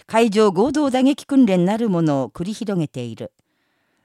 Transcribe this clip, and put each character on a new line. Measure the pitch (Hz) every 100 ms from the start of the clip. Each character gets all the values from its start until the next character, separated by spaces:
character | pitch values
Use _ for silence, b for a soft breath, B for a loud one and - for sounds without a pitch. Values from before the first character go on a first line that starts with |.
| -
海 | 220 233
上 | 208 214
合 | 175 262
同 | 285 285
打 | 254
撃 | 262 285 -
訓 | 269 220
練 | 185 175
な | 220
る | 233
も | 170
の | 160 139
を | 131
繰 | - 175
り |
広 | 208 220 185
げ | 147
て | 131
い | 120 113
る。 | 113 _ _ _ _ _ _ _